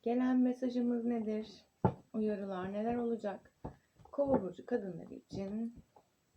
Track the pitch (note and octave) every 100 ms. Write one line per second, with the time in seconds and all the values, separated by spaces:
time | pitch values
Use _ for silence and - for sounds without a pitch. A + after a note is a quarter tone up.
0 | A#3 A#3+ B3+ B3+ B3+ B3 B3+ B3 A#3+ A#3+
1 | A#3 A#3+ G#3+ G#3+ A3 - _ _ - -
2 | - A3 G#3+ G#3 G3 F#3 F#3+ G3+ A3 A#3+
3 | A#3 A3+ G#3 G3+ - _ - - _ _
4 | - - C#4 B3+ F#3 F3+ - A#3+ G3 E3+
5 | - - _ F#3+ G3 G#3+ A#3 A#3+ - -
6 | _ _ _